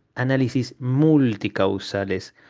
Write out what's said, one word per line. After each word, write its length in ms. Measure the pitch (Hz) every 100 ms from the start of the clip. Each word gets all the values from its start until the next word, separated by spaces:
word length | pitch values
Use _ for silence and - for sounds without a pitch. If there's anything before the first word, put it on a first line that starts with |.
| _ -
análisis 600 | 127 135 123 131 120 -
multicausales, 1600 | 127 131 156 151 127 101 101 - 98 98 - 101 98 92 - _ _